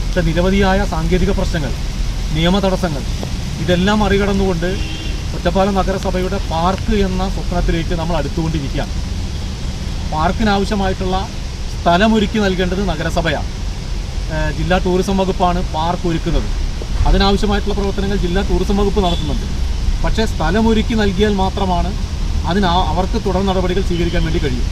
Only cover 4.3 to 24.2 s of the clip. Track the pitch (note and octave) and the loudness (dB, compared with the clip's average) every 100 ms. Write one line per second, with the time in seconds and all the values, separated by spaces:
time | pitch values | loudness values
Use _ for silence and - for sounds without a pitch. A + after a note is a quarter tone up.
4.3 | G3 F#3+ F3 F3 - - - - - - | 0 0 0 -2 -2 -4 -6 -6 -4 -4
5.3 | - F3 F3+ G3 G3 F3+ F#3+ G3 F#3 F3+ | -2 0 2 2 2 0 -2 -2 -2 -2
6.3 | G3 - D#3+ F3 G3 - G#3+ G3 F#3 F#3+ | -2 -2 0 0 0 0 2 2 0 -2
7.3 | - - F3 F3 E3+ D#3+ F3 D#3+ E3 C#3 | -2 -2 0 0 0 0 -2 -2 -2 -2
8.3 | E3+ D#3+ D#3+ C3+ C3+ A2+ - - - - | -2 -2 -2 -2 -4 -4 -4 -4 -4 -4
9.3 | - - - - - - - - D#3 E3 | -6 -6 -6 -6 -6 -6 -4 -4 -2 0
10.3 | F#3+ G#3+ G3+ G3 G#3 F#3+ F3+ F#3 F#3 G3 | 2 2 2 0 0 -2 -2 -2 -2 -4
11.3 | - - - - - F3 F3 A3 A3 G3+ | -6 -6 -6 -6 -2 2 4 4 4 2
12.3 | A3 G3+ F3+ F#3 F#3 G3 D#3+ E3 F3 E3 | 0 0 0 0 0 -2 -2 -2 -2 0
13.3 | C#3 - - - - - - - - - | -2 -4 -4 -4 -4 -4 -4 -4 -4 -4
14.3 | D#3 D#3 D3+ D#3 F#3 - F3+ F#3+ F#3+ F#3 | -2 0 0 2 2 2 0 2 0 0
15.3 | - F3+ F3 F3+ D#3 E3 F3+ F3 E3 E3+ | 2 2 2 0 -2 -2 0 0 0 0
16.3 | D3 - - - - - - - F#3+ G3 | 0 0 0 -2 -2 -4 2 4 6 4
17.3 | G3+ G3+ G3+ - F#3+ G3 G3 G3 G3+ F3 | 4 2 2 0 0 0 0 0 0 0
18.3 | F3+ G3 - F3+ G3+ G3+ G#3 F#3 E3 D3 | 0 2 0 2 2 2 2 2 0 0
19.3 | B2+ G#2+ - - - - - E3 D#3+ A3 | -2 -2 0 0 0 0 2 2 2 0
20.3 | - D#3 G3 A3+ A3 G#3+ A3 G#3 F3+ G#3+ | 0 2 2 4 2 2 2 2 2 2
21.3 | G3 F#3+ - F#3+ F3 F3+ F3+ - - - | 2 0 0 0 0 0 -2 -4 -2 -2
22.3 | - D#3 F#3 F#3+ F3 F#3 F3+ F#3 A3+ G3+ | 0 0 2 2 2 2 0 0 0 0
23.3 | F3+ G3 F#3 F3+ F3+ F#3 F3 F3 E3+ | 0 2 2 2 0 0 0 0 2